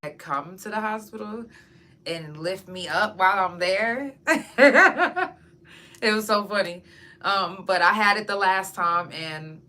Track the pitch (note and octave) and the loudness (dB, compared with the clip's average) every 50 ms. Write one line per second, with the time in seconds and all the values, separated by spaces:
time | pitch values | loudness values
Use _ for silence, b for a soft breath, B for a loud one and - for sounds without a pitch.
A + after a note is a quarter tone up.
0 | - D3 - - - E3 C#3 C#3 D3 E3 F#3+ F#3 - G#3+ G#3 A3 G#3+ G#3+ G#3+ A3 | -14 -14 -14 -14 -10 -6 -6 -6 -6 -8 -16 -14 -14 -8 -8 -6 -4 -4 -6 -8
1 | G#3+ - - G#3+ G#3+ G#3 G#3+ A#3 A#3 B B B B B B B B B B B | -10 -14 -14 -14 -12 -12 -12 -12 -14 B B B B B B B B B B B
2 | - - E3 E3 D#3+ D3+ D3+ D#3 D#3+ F3 F#3+ G3 - F#3 F#3 F#3 F3 E3 D#3 F3+ | -10 -10 -8 -8 -10 -12 -14 -10 -8 -8 -8 -8 -10 -14 -14 -12 -10 -2 0 0
3 | G#3+ G#3+ G#3+ F#3 F#3 F#3 G3+ G3 F#3 F3+ F3 F3 F3 F3+ F#3+ G3 A3 A#3 A#3 C4 | 0 0 0 2 2 2 4 4 0 -2 -2 -2 -2 0 0 0 0 -2 -2 -4
4 | C#4+ C4+ - - - D4+ D#4+ - - - - - C#4 C#4+ - D4+ F#4+ F#4+ - C#4+ | -6 -8 -10 -10 -2 0 0 0 0 -6 2 6 6 8 8 8 6 6 6 2
5 | F4+ - - F4+ F#4 - - - - - _ _ _ B B B B B B B | -2 0 0 -2 -4 -4 -6 -16 -20 -20 _ _ _ B B B B B B B
6 | - G#3+ G#3+ G#3+ G#3+ G#3+ G#3+ G#3 G3+ G3 G#3 G3+ F#3 F3 G3 F3+ - B B B | -2 0 0 0 0 0 0 0 0 -2 -2 -2 -2 -2 -4 -12 -16 B B B
7 | B B B B - F3+ G3 G3 F#3 E3+ F#3 F#3+ - - F#3 F3 E3+ F3+ F#3 A3 | B B B B -4 -2 0 0 0 -2 -6 -10 -4 -2 0 4 4 4 4 4
8 | G#3 G3+ G3+ G#3+ G#3+ G#3 G3+ G3+ G3 F#3 F#3+ F#3+ F#3+ - - G3 F3 E3+ E3+ F3 | 4 2 2 2 0 -6 -4 0 2 2 2 2 0 -4 -6 -2 -2 0 0 0
9 | F3 F3+ - D#3+ D#3+ D#3+ D#3 D#3 D#3 D#3 D#3 - - | -2 -4 -10 -10 -10 -10 -10 -10 -12 -14 -16 -18 -20